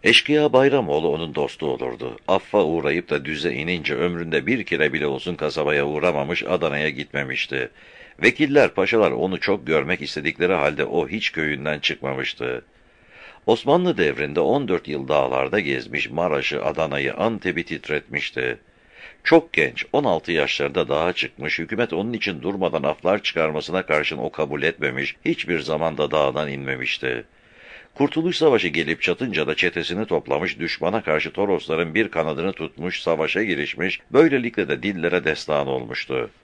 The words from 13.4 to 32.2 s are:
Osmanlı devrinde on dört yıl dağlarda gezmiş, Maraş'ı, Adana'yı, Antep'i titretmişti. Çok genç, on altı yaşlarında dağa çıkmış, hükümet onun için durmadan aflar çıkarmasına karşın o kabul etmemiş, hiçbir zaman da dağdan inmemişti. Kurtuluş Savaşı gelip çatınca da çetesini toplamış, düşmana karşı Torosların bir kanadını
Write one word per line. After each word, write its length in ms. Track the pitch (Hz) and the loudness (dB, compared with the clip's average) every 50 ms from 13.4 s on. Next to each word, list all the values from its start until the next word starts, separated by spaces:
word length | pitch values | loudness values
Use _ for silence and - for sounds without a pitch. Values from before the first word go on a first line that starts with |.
| _ | _
Osmanlı 500 | - - - - 127 143 175 180 180 156 | 2 2 2 4 4 4 4 4 2 2
devrinde 440 | - 87 73 67 64 73 71 71 80 | 2 2 2 2 0 -4 -2 2 2
on 280 | 80 71 113 143 143 - | 4 4 4 2 2 0
dört 200 | 92 82 - - | -2 -2 -2 -4
yıl 200 | 73 71 69 65 | -6 -6 -2 2
dağlarda 520 | 76 73 67 64 64 65 67 67 78 107 | 2 2 2 2 2 0 0 0 0 0
gezmiş, 500 | 92 71 69 64 58 - - 73 69 - | 0 0 -2 -2 -4 -6 -4 -4 -4 -4
Maraş'ı, 540 | - 78 85 90 76 71 69 - 78 71 - | -2 -2 0 0 0 0 -2 -2 -4 -2 -2
Adana'yı, 500 | 73 78 78 80 76 69 71 71 65 - | -2 -2 0 -2 -2 -2 -2 -2 -4 -2
Antep'i 500 | - 95 113 113 98 - 95 82 82 85 | 0 -2 -2 -2 -2 -4 -4 -4 -4 -6
titretmişti. 920 | - 85 71 - - 78 73 - - - 73 71 - - 65 64 64 58 - _ _ _ _ _ _ - - - - - _ _ | -6 -8 -10 -6 -4 -4 -4 -4 -4 -6 -6 -6 -6 -6 -4 -4 -4 -4 -6 _ _ _ _ _ _ -20 -20 -20 -20 -20 _ _
Çok 280 | - 156 165 160 - - | 6 6 6 6 4 0
genç, 340 | - 151 131 120 - - - - | 2 2 2 0 -6 -8 -2 -2
on 120 | 135 147 | 0 2
altı 280 | 120 90 80 - - 85 | 2 0 0 0 0 0
yaşlarında 560 | 78 71 67 - - 71 71 69 90 78 - | 2 2 0 0 -2 -2 0 0 0 0 2
dağa 240 | 69 76 80 87 90 | 2 2 2 0 0
çıkmış, 460 | - - - - - - - - - | -2 -4 -6 -6 -8 -6 -6 -4 -4
hükümet 340 | 85 85 110 101 120 110 80 | -4 -6 -2 -2 -2 -2 -2
onun 200 | 82 98 117 120 | -4 -2 -4 -4
için 300 | 107 - 101 92 71 64 | -4 -4 -4 -6 -4 -4
durmadan 400 | 90 98 98 92 85 78 80 69 | -4 -2 0 0 0 0 0 0
aflar 400 | 71 80 - - - 98 104 - | 0 -2 0 0 0 0 2 0
çıkarmasına 640 | - - 85 78 78 78 78 73 - 82 92 90 | -2 0 0 0 0 0 -4 -4 -2 -4 -4 0
karşın 320 | - 78 76 76 - 82 69 | 0 0 0 0 -2 -4 -4
o 120 | 60 - | -4 -6
kabul 320 | - - 76 69 73 73 69 | -2 -2 -4 -2 -2 0 0
etmemiş, 540 | 78 76 - 73 69 64 67 69 69 - _ _ | 0 0 0 -2 -2 -2 -2 -6 -6 -6 _ _
hiçbir 360 | 151 - - - - 87 80 | -2 -2 -2 -2 -2 -2 -2
zaman 380 | 71 - 78 76 82 82 78 73 | 0 -2 -2 0 0 -2 0 0
da 120 | 76 73 | 0 2
dağdan 380 | - 78 73 69 64 73 78 73 | 2 2 2 2 2 0 -4 -4
inmemişti. 760 | 69 69 69 67 67 64 64 65 - - - 65 62 60 57 _ _ _ _ _ - - - - - - - - _ | -4 -6 -4 -6 -6 -4 -4 -6 -6 -4 -2 -4 -4 -4 -8 _ _ _ _ _ -20 -20 -20 -20 -20 -20 -20 -20 _
Kurtuluş 420 | - 143 143 - 156 165 180 170 | 0 0 0 2 0 -2 0 0
Savaşı 320 | - 160 156 131 110 - 87 | 4 4 4 4 4 2 0
gelip 340 | 69 82 80 73 82 - - | 0 0 0 0 -2 -2 0
çatınca 440 | - 87 - 127 127 101 80 76 | -2 0 0 -2 -4 -2 -2 0
da 80 | 73 78 | 0 0
çetesini 520 | - - 87 - 85 80 76 87 95 110 | 2 0 0 0 -2 -4 -4 -4 -4 -2
toplamış, 520 | - 90 78 - - 69 73 85 104 104 - | 0 -2 -2 0 0 -2 0 0 -2 -4 -4
düşmana 440 | 85 80 - - 76 85 98 113 - | -4 -6 -4 -2 -2 -2 -2 -2 0
karşı 280 | - 78 78 76 82 | 0 0 0 0 -2
Torosların 640 | - 92 101 101 95 78 - - 80 80 87 82 78 | -2 -2 0 2 0 0 0 -2 -2 -2 -2 0 0
bir 140 | 92 113 - | 0 0 0
kanadını 440 | - 85 | 0 -2